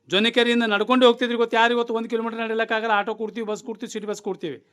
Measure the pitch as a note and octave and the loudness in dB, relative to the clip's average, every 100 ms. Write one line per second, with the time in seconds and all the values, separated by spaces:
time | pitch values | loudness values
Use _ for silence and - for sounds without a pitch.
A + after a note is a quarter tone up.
0 | C3 F#3 A3+ A#3+ A#3+ A#3+ A3+ G3+ G#3+ B3+ | _ 0 2 2 2 2 2 0 2 6
1 | B3 A#3 A#3+ A#3+ A#3 A3+ A#3 A#3+ A#3 A3+ | 6 4 0 0 0 2 2 2 -2 -4
2 | A#3 A3+ A3+ A3+ A3+ A3 A3 A3 A3+ G#3 | -4 -4 -4 -6 -4 -2 -2 -2 0 0
3 | G#3 A3 G#3+ G#3 G#3+ G#3+ - G#3+ A3+ A3 | 0 -6 -8 -6 -6 -8 -8 -12 -10 -8
4 | F#3+ G3+ G3+ F3 E3 B2+ _ | -8 -8 -8 -8 -8 -10 _